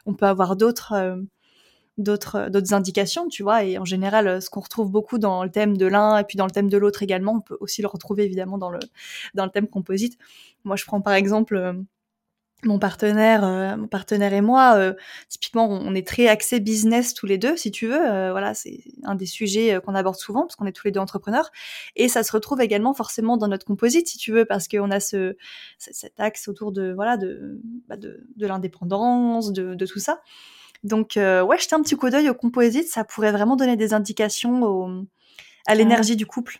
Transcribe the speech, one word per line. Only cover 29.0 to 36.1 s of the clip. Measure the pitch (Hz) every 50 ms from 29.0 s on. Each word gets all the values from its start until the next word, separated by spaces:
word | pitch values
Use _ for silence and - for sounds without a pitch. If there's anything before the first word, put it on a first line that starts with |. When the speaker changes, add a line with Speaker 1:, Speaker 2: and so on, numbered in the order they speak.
| 233 247 247 247 240 233 233 233 220 208
Speaker 1:
de, | 190 190 185 185 185
de | 180 190
tout | 185 - 202
ça. | - 294 320 330 - _ - - - - - - - - - _ -
Donc, | 202 220 220 214 - -
euh, | 208 196 190 185 185 185
ouais, | 202 311 359
jeter | - - 320
un | 311
petit | 294 - 294
coup | - 262 254
d'œil | 247 294 302 277
au | 240
composite, | - - 240 240 247 240 233 220 285 339 -
ça | - 226 214
pourrait | - - 220 214 214 208
vraiment | 208 208 233 269
donner | 254 269 247 240
des | 208 220 202 214
indications | 214 202 - 202 - 214 214 - - - 240 247 254 240
au, | 208 190 185 185 185
à | 185 185 196 - _ _ _ _ _ - - _ _ _ _
Speaker 2:
Ah. | - 214
Speaker 1:
l'énergie | 214 220 226 240 226 220 214